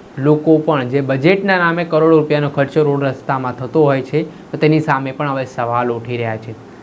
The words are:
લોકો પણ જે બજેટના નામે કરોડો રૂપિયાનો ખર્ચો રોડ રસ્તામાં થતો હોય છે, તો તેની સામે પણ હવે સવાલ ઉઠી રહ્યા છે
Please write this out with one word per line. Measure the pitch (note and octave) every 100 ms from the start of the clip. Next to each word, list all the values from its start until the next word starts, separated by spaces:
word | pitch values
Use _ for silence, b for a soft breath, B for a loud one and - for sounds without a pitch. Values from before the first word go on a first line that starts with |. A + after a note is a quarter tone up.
| - -
લોકો | C3+ D3+ D#3 D#3+
પણ | D#3 D3+ B2
જે | C#3
બજેટના | C3+ C3+ D3 G3 G3 F#3
નામે | E3+ E3+
કરોડો | E3 D#3+ D#3+
રૂપિયાનો | D#3+ D3+ D3 D3
ખર્ચો | D3 C3+ D#3
રોડ | D3 C#3+
રસ્તામાં | C#3 B2+ - C3+ B2+
થતો | B2 B2+ D#3+
હોય | D3 C3+
છે, | C3 D3
તો | E3 - - D3
તેની | D#3 D#3
સામે | D#3 C#3 C3+
પણ | C3 D3
હવે | C3+
સવાલ | B2+ - A#2+ A#2+ B2
ઉઠી | A#2 A#2 B2
રહ્યા | A2+ A2
છે | - A2 - B